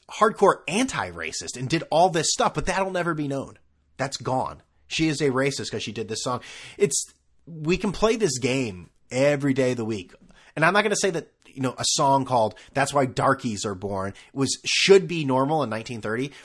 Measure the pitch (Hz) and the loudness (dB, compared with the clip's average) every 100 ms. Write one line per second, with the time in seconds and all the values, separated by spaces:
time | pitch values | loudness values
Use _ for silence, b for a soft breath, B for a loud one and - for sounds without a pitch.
0 | - - 220 180 190 - - 185 262 - | -10 2 2 4 4 4 0 -2 -2 -2
1 | 92 85 80 - 85 120 127 - - 156 | -6 -6 -10 -10 -10 -8 -4 -4 0 4
2 | 180 165 147 - 226 - 165 180 190 185 | 4 2 0 0 0 0 -2 -2 -2 -2
3 | 170 156 143 139 113 - _ _ _ - | -4 -4 -4 -6 -8 -16 _ _ _ -8
4 | 135 - 127 131 76 82 _ _ - - | -6 -6 -4 -2 -4 -8 _ _ -8 -2
5 | 160 143 147 127 139 139 107 113 - 110 | 0 0 0 2 0 -2 -6 -6 -6 -8
6 | 104 110 135 123 B B B B 202 - | -6 -6 -4 -6 B B B B 0 0
7 | - _ _ _ - 160 151 180 - - | -6 _ _ _ -18 -8 -2 0 -2 2
8 | 214 240 202 135 120 135 120 90 87 _ | 2 2 0 0 0 0 -2 -8 -16 _
9 | - 127 143 143 143 131 127 120 110 107 | -6 0 2 2 0 2 2 0 -4 -6
10 | 87 - - b b - 160 202 208 202 | -8 -18 -20 b b 0 2 4 2 0
11 | 196 165 - _ _ - 131 - 120 - | 0 -2 -8 _ _ -4 -4 -2 -2 2
12 | 143 139 123 127 110 - B - 139 143 | 4 4 4 2 2 -2 B -2 0 2
13 | 131 113 131 135 123 101 107 98 98 98 | 0 2 0 0 -2 -4 -6 -6 -6 -4
14 | 95 - B - 135 - - - - 196 | -6 -8 B -2 -2 -2 -2 2 8 8
15 | 160 170 139 131 135 160 123 110 113 120 | 6 -2 0 2 2 0 0 -4 -8 -8
16 | 104 113 135 B | -4 -4 -4 B